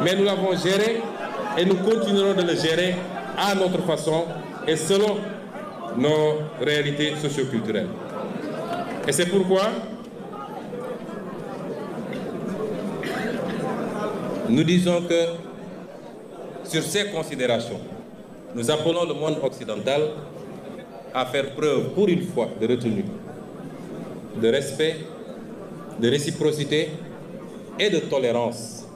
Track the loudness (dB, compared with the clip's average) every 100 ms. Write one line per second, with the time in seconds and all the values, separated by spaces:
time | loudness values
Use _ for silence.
0 | 4 4 4 4 2 2 4 4 4 2
1 | -2 -6 -6 -4 -2 2 4 6 4 4
2 | 4 4 4 4 4 4 4 4 2 0
3 | -4 -6 -6 0 2 4 4 2 2 2
4 | 2 2 0 -4 -8 -6 0 0 4 4
5 | 4 2 -2 -8 -10 -10 -10 -10 -4 2
6 | 4 6 4 2 -2 -2 2 2 2 2
7 | 0 0 -2 0 0 0 0 0 -2 -6
8 | -8 -6 -6 -4 -6 -6 -4 -4 -4 -4
9 | 0 2 2 2 4 4 4 0 -6 -10
10 | -12 -12 -12 -10 -10 -10 -8 -8 -8 -8
11 | -8 -8 -8 -8 -8 -8 -6 -6 -6 -6
12 | -6 -6 -6 -4 -4 -4 -2 -2 -4 -4
13 | -4 -2 -2 -2 -2 -2 -2 -2 -4 -2
14 | -4 -2 -4 -4 2 4 6 6 6 2
15 | 4 2 2 0 -10 -12 -12 -12 -14 -14
16 | -14 -16 -16 -14 -12 -10 -2 0 2 0
17 | 0 -2 -4 0 2 2 0 -6 -8 -12
18 | -14 -16 -16 -16 -10 -2 2 4 4 2
19 | 0 0 0 2 0 -2 -6 -2 2 2
20 | 2 -2 -10 -12 -12 -12 -12 -12 -12 -14
21 | -4 -2 0 0 -2 0 2 4 2 4
22 | 4 4 2 0 0 0 2 2 2 0
23 | -2 -6 -10 -12 -12 -12 -12 -10 -10 -10
24 | -10 -10 -8 2 4 4 2 0 0 0
25 | -8 -12 -12 -12 -12 -12 -12 -12 -12 2
26 | 4 4 2 2 2 2 0 2 0 -4
27 | -10 -12 -12 -12 -12 -12 -12 0 2 2
28 | 2 2 4 4 2 -2 -10 -10 -14